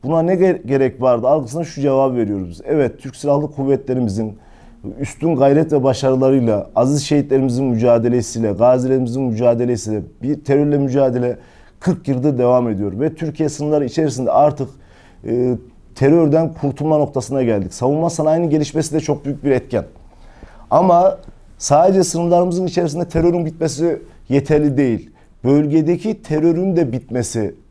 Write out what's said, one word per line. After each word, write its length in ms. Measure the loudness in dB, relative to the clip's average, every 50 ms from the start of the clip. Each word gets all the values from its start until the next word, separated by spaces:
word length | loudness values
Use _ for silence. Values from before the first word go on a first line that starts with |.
| -4
"Buna 180 | 0 0 0 2
ne 120 | 2 2
ge-, 320 | 2 2 2 2 0 -2
gerek 360 | -2 0 2 2 0 0 0 2
vardı?" 260 | 2 2 2 2 2
algısına 360 | 0 0 0 -4 -8 -8 -8
şu 160 | -8 -8 -4
cevabı 360 | -2 0 2 2 2 2 2
veriyoruz 320 | 0 -2 -2 -2 -4 -6 -8
biz. 120 | -12 -14 -6
Evet, 340 | -2 0 0 0 0 -2 -8
Türk 180 | -16 -16 -14
Silahlı 340 | -8 -2 0 0 0 0 -4
Kuvvetlerimizin 880 | -6 -6 -2 0 0 -2 0 -4 -2 -2 -2 -2 -2 -4 -6 -6 -8 -14 -20 -20 -20 -20 -20 -20 -20 -16 -16 -14 -10 -10
üstün 360 | -10 -10 -10 -4 -2 -2 2
gayret 360 | 4 4 4 4 4 2 2 0
ve 100 | 0 2
başarılarıyla, 880 | 2 0 0 0 0 0 2 2 2 2 2 2 2 0 -2 -4 -4 -2
aziz 280 | 0 0 2 0 -2 -2
şehitlerimizin 640 | 0 0 0 0 2 0 0 2 0 -2 -2 -2
mücadelesiyle, 880 | -2 0 0 2 4 4 4 2 2 0 0 -2 -4 -6 -4 -2 -2 0
gazilerimizin 680 | 2 4 4 4 4 2 0 0 0 0 -2 -4 -4 -4
mücadelesiyle 800 | -4 -2 0 2 2 2 2 0 -2 -2 -4 -4 -4 -6 -6 -6 -8 -16 -10 -6
bir 220 | -6 -6 -6 -2
terörle 340 | 0 2 2 2 2 2 0
mücadele 600 | 0 0 2 2 2 2 2 0 -2 -2 -4 -6 -12 -20 -20 -20 -20 -20 _ _
kırk 280 | -2 -2 -2 -2 -2 -4
yıldır 300 | -4 0 0 0 0 2
devam 300 | 2 4 4 2 2 0
ediyor. 320 | -2 -2 -4 -6 -4 -2
Ve 140 | -4 -4 -4
Türkiye 340 | -4 -8 -8 -4 -2 -4 -4
sınırları 360 | -2 -4 -4 0 0 0 0
içerisinde 460 | -2 -2 -2 -2 -2 -2 -2 -2 0
artık, 380 | 2 4 4 2 2 -2 -8 -10 -10 -20 -20 -20 -20 -20 -20 -20 -20 -16 -8
e, 280 | -4 -2 -2 0 -2 -2 -4 -6 -14 -20 -20 -20 -20 -6
terörden 600 | 0 2 4 4 4 4 4 2 2 0 0 -4
kurtulma 440 | -4 -6 -6 -4 -4 -2 0 2 0
noktasına 440 | 0 0 -2 -6 -6 -4 -4 -2 0
geldik. 320 | 0 0 -2 -2 -6 -8
Savunma 360 | -4 -2 -2 0 0 -2 -4
sanayinin 400 | -2 -2 0 0 2 2 0 0
gelişmesi 440 | 0 0 -2 -2 -4 -4 -4 -2 -4
de 60 | -4
çok 240 | -2 -2 -6 -6 -4
büyük 200 | -8 -10 -4 -2
bir 60 | 0
etken. 340 | 0 0 -2 -4 -6 -6 -6 -6 -14 -20 -20 -20 -20 -20 -20 -20 -20 -20 -20 -20 -20 -20 -8 0
Ama 480 | 2 2 4 4 4 4 4 2 0 0 -10 -20 -20 -20 -20 -20 -20 -12
sadece 460 | -4 0 2 4 4 4 4 2 2
sınırlarımızın 640 | 0 -2 -2 0 2 2 2 2 2 0 -2 -2
içerisinde 380 | -2 -2 -2 -2 -2 -2 -4 -6
terörün 420 | -4 -2 0 2 2 2 0 -2
bitmesi 560 | -4 -4 -4 -4 -4 -2 -2 -2 -2 -2 -2 -6 -14 -20 -20 -8 0
yeterli 480 | 0 0 0 2 2 2 2 2 2
değil. 340 | 2 2 2 0 -2 -4 -10 -20 _ _ _ -20 -4 0
Bölgedeki 760 | 2 4 4 2 2 2 2 2 2 0 -2 -2 -6 -6 -6 -6
terörün 540 | -4 -4 0 2 2 2 2 0 0 0
de 160 | 0 0 0 -2
bitmesi 640 | -6 -8 -6 -6 -4 -4 -4 -4 -4 -4 -4 -6 -10 _ _